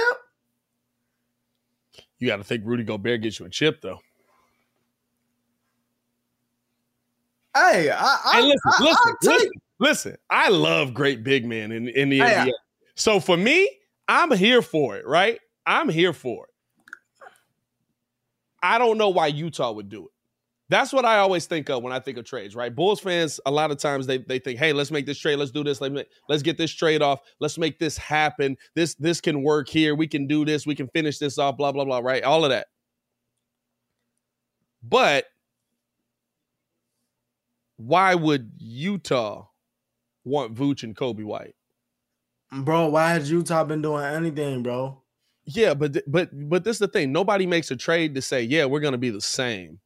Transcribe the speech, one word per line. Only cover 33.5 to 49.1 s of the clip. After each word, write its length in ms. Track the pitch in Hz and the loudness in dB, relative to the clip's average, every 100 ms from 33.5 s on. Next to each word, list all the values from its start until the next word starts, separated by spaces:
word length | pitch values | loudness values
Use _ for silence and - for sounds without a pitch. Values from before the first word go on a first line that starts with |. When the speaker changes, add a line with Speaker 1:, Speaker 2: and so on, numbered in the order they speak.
| _ _ _ _ _ _ _ _ _ _ _ _ _ | _ _ _ _ _ _ _ _ _ _ _ _ _
Speaker 1:
But 420 | 117 226 214 139 - _ _ _ _ _ _ _ _ _ _ _ _ _ _ _ _ _ _ _ _ _ _ _ _ - | 0 4 4 2 -2 _ _ _ _ _ _ _ _ _ _ _ _ _ _ _ _ _ _ _ _ _ _ _ _ -12
why 360 | 113 170 190 | 0 4 4
would 380 | 185 156 143 110 - | 4 2 0 -2 -18
Utah 880 | 113 120 180 196 - 131 107 110 117 _ _ _ _ _ _ _ | -16 -8 -4 -4 -2 -2 -2 -8 -18 _ _ _ _ _ _ _
want 300 | 123 143 117 | -4 -4 -4
Vooch 300 | 113 143 135 | -4 -4 -4
and 120 | 113 104 | -8 -6
Coby 280 | 131 107 | -6 -6
White? 320 | 107 107 - _ _ _ _ _ _ _ _ _ - | -8 -10 -12 _ _ _ _ _ _ _ _ _ -16
Speaker 2:
Bro, 380 | 135 139 165 160 | -8 -2 0 2
why 200 | 156 165 | 2 2
has 180 | 170 143 | 0 0
Utah 320 | 170 170 165 | -2 0 -2
been 180 | 147 156 | -2 -4
doing 220 | 151 147 143 | -4 -4 -4
anything, 560 | 156 165 147 143 127 | -4 -6 -4 -6 -4
bro? 400 | 120 123 135 135 _ _ _ _ - | -6 -6 -8 -10 _ _ _ _ -8
Speaker 1:
Yeah, 280 | 151 208 | 0 0
but 200 | 143 151 | 2 -2
th-, 120 | 147 - | -4 -2
but, 240 | 160 175 | -2 -2
but 320 | 139 147 180 | -8 -4 -2
this 120 | 196 233 | -2 -2
is 40 | |
the 80 | 196 | -2
thing. 240 | 202 139 | 0 0
Nobody 360 | 147 196 202 185 | 0 0 0 2
makes 240 | 170 147 | 0 -2
a 40 | 123 | -6
trade 380 | - 170 160 | 0 0 0
to 80 | 135 | -4
say, 220 | - 135 | -4 -2
"Yeah, 220 | 117 156 139 | 0 0 2
we're 160 | 147 | 0
gonna 180 | 147 123 | -2 -2
be 100 | |
the 100 | 123 | -4